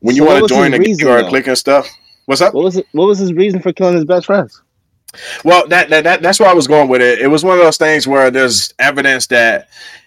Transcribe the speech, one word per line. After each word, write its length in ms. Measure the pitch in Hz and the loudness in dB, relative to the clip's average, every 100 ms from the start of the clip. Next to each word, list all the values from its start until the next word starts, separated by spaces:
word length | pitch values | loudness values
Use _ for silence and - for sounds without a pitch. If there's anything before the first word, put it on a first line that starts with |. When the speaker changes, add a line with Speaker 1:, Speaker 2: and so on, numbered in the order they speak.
Speaker 1:
when 140 | 110 | -2
Speaker 2:
So 80 | 131 | 2
Speaker 1:
you 20 | |
Speaker 2:
what 40 | 156 | 2
Speaker 1:
wanna 140 | 143 | 2
Speaker 2:
was 80 | - | 2
his 60 | 131 | 0
Speaker 1:
join 160 | 139 | 0
a 40 | 127 | 0
gang 80 | 214 | 0
Speaker 2:
reason, 220 | 180 - | 0 0
Speaker 1:
or 100 | 120 | 0
a 40 | |
Speaker 2:
though? 60 | 92 | 0
Speaker 1:
clique 180 | 131 131 | -4 -4
and 100 | 127 | -4
stuff. 300 | - 143 - - _ _ - | 0 0 -2 -12 _ _ -6
What's 140 | 139 | -2
up? 140 | 180 | 0
Speaker 2:
What 100 | - | 0
was 120 | 180 185 | -2 -4
it, 100 | - | -6
what 140 | 147 190 | -2 0
was 120 | 196 | 0
his 140 | 190 | -2
reason 280 | 165 202 185 | -2 -2 -2
for 120 | 180 | -6
killing 220 | - 180 175 | -2 -2 0
his 80 | |
best 220 | 151 180 - | 0 -2 -2
friends? 360 | 196 127 _ _ _ _ _ - - - - | -2 -4 _ _ _ _ _ -20 -20 -18 -6
Speaker 1:
Well, 220 | 156 180 156 | 2 2 2
that, 220 | 175 151 | -2 0
that, 140 | 156 | 0
that, 180 | 160 160 | 0 0
that's 180 | 170 190 | 0 2
where 80 | 202 | 2
I 60 | |
was 120 | 175 135 | 2 2
going 220 | 151 135 | 2 2
with 140 | 127 | 2
it. 180 | 123 113 | 2 0
It 60 | 135 | 0
was 180 | 151 | 0
one 140 | 180 180 | 0 2
of 60 | |
those 120 | 170 151 | 2 2
things 300 | 156 151 127 | 0 -2 0
where 240 | 135 131 | 0 0
there's 420 | 131 127 110 - - | 0 -2 -2 -6 -4
evidence 480 | 135 143 139 131 - | -4 -2 -2 -2 -2
that, 400 | 123 113 104 - - - - | 0 0 -2 -8 -20 -20 -20